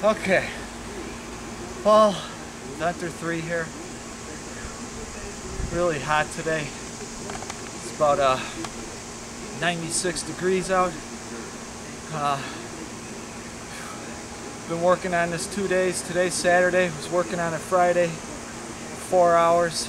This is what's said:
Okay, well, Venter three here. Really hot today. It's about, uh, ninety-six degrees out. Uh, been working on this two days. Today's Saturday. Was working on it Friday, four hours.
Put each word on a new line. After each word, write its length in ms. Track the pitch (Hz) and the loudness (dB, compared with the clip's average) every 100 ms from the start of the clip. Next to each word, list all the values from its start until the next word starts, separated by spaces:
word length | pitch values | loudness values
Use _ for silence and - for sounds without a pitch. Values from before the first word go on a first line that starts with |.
Okay, 420 | 202 214 190 170 - - - - - - - - - - - - - - | 4 2 4 2 2 -8 -10 -12 -10 -10 -10 -10 -10 -12 -10 -10 -10 0
well, 300 | 202 214 214 170 - - - - - 143 | 8 8 8 4 -6 -10 -12 -12 -10 -2
Venter 320 | 165 175 170 | -2 -2 -6
three 320 | - 165 165 | -4 -4 -2
here. 260 | 165 170 160 - - - - - - - - - - - - 226 214 208 208 196 185 185 - | -2 -2 -4 -8 -10 -10 -12 -12 -10 -10 -10 -10 -10 -10 -10 -10 -10 -8 -10 -10 -8 -4 -2
Really 240 | 170 175 147 | 2 2 2
hot 320 | 143 151 151 | 2 2 2
today. 280 | - 160 160 | -2 -2 0
It's 1400 | 143 - - - - - - - - - - - - - | -2 -8 -10 -10 -10 -8 -8 -8 -8 -8 -10 -10 -10 2
about, 220 | 151 143 | 4 6
uh, 200 | 135 127 113 - - 117 - - - - - - - 135 | 4 4 0 -6 -8 -8 -10 -10 -12 -12 -12 -10 -10 -2
ninety-six 600 | 165 170 165 - 180 160 | 0 0 -2 0 0 -2
degrees 480 | - 139 180 190 165 | -6 -2 2 2 2
out. 220 | 185 180 151 - - - 117 - - - - - - - | 2 2 -2 -10 -10 -10 -10 -10 -10 -12 -12 -12 -12 -8
Uh, 260 | 156 143 139 - - - - - - - - - - - - - - - - - - - - - - - | -2 0 0 -4 -8 -10 -10 -10 -10 -10 -10 -12 -12 -12 -12 -12 -10 -10 -10 -10 -10 -10 -10 -10 -10 -6
been 140 | 170 | 2
working 320 | 175 175 190 | 6 6 4
on 160 | 170 170 | 2 2
this 160 | 170 - | 0 -4
two 120 | 202 190 | -2 2
days. 340 | 185 185 170 | 4 4 0
Today's 320 | - 175 180 | -2 2 2
Saturday. 560 | 165 180 180 180 180 180 151 | 2 6 6 6 4 2 0
Was 100 | 135 | 0
working 320 | 175 170 175 | 0 2 0
on 140 | 170 | 0
it 60 | 160 | -2
Friday, 480 | - 185 175 175 175 160 - - - - - - - - - | 2 6 6 6 4 0 -8 -10 -10 -10 -10 -10 -10 -10 4
four 260 | 185 175 | 8 8
hours. 540 | 170 170 170 170 160 | 8 8 6 4 0